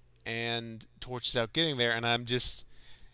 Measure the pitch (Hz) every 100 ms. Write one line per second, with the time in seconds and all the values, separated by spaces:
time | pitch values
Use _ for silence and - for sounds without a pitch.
0 | - - - 117 117 117 117 110 - -
1 | 127 123 - 127 113 160 165 131 120 113
2 | 120 120 117 123 - - - - - -
3 | -